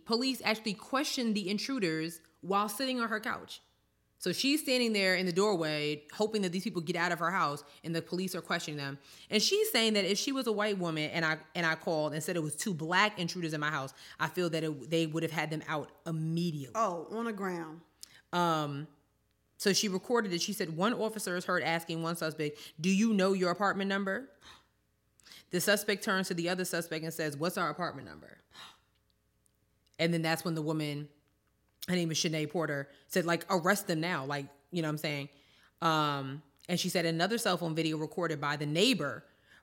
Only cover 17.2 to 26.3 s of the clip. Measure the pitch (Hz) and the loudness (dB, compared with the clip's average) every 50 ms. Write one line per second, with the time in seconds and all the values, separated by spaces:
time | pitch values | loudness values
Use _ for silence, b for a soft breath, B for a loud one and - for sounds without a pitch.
17.2 | 233 233 214 190 196 185 180 170 165 156 156 170 - _ _ B B B B B | -4 -4 -4 -4 -4 -4 -4 -4 -6 -8 -12 -16 -18 _ _ B B B B B
18.2 | B _ - 175 175 170 160 156 151 143 139 139 151 - - _ _ _ _ _ | B _ 0 2 4 4 4 2 0 -2 -4 -6 -8 -10 -12 _ _ _ _ _
19.2 | _ _ _ _ _ _ _ - - 208 185 - - 208 185 190 - - 240 233 | _ _ _ _ _ _ _ 0 2 2 4 4 2 2 0 -2 -2 0 2 2
20.2 | 214 196 175 170 - - 190 - 190 160 160 160 190 226 240 165 214 214 214 208 | 2 2 0 -2 -2 -2 -2 -2 -4 -4 0 0 0 0 2 0 -2 -2 -2 -4
21.2 | - 190 175 180 180 - 180 170 131 156 165 165 170 - 165 165 165 165 170 165 | -4 -2 -2 -2 0 0 0 0 2 2 0 0 -2 -4 -4 -2 -2 -2 -2 -2
22.2 | 165 160 156 156 151 147 147 B B B B - 156 190 196 190 226 226 214 190 | -2 -4 -2 -2 -4 -4 -4 B B B B -2 0 2 4 4 4 4 4 4
23.2 | 185 196 196 190 180 175 180 185 208 190 175 196 196 196 196 196 202 190 190 226 | 4 4 4 4 2 2 2 2 2 2 2 0 0 0 0 0 0 -2 -2 -4
24.2 | 269 - - _ B B B B B B _ _ _ _ _ _ _ _ _ _ | -6 -10 -16 _ B B B B B B _ _ _ _ _ _ _ _ _ _
25.2 | B B B B B B - 175 - 208 202 202 208 - 202 196 - 226 190 185 | B B B B B B -2 0 2 4 2 2 2 0 -2 0 0 0 2 2
26.2 | 185 - | 2 0